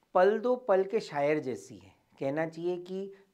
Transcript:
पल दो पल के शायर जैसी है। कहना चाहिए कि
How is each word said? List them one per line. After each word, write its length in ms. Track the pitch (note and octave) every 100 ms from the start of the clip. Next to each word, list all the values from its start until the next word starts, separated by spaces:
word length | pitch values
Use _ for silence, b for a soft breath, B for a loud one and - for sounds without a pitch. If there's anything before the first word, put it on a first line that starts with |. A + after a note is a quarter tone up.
| _
पल 260 | F#3 F#3+ A3
दो 160 | A#3+ B3
पल 280 | B3+ F#3+
के 160 | F#3+ A3
शायर 400 | - D3 C#3+ D3+
जैसी 380 | C3 G#2+ - G2+
है। 180 | F#2+ _ _ -
कहना 280 | C#3 D3 D#3+
चाहिए 300 | D#3+ E3+ F3+
कि 360 | F3+ F#3 G3 B B